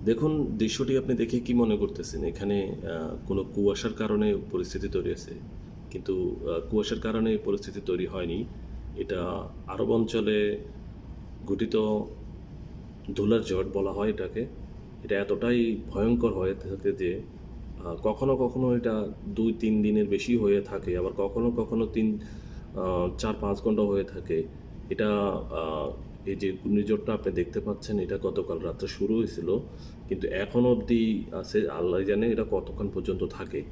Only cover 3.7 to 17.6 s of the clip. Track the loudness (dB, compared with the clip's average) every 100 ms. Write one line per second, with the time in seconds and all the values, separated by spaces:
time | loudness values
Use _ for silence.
3.7 | 4 -2 -2 0 4 4 2 0 -4 -2
4.7 | -4 -2 -2 -2 -4 -6 -12 -12 -14 -14
5.7 | -14 -12 -10 -4 0 0 -2 -2 -2 0
6.7 | 0 0 -2 -2 0 2 2 0 -2 -2
7.7 | -10 -2 0 0 -2 -2 -2 -4 -8 -12
8.7 | -10 -10 -8 -4 -2 -2 -4 -6 -12 -10
9.7 | -4 2 2 2 0 2 2 2 0 -6
10.7 | -12 -14 -14 -14 -14 -14 -12 -4 -2 2
11.7 | 2 2 0 -2 -10 -14 -14 -14 -14 -14
12.7 | -14 -14 -14 -10 -2 4 4 2 0 0
13.7 | 0 0 0 0 0 -4 -4 -6 -6 -14
14.7 | -14 -16 -14 0 0 2 2 4 4 4
15.7 | 2 -2 0 4 4 4 2 0 0 -4
16.7 | -2 0 2 0 -2 -6 -12 -12 -12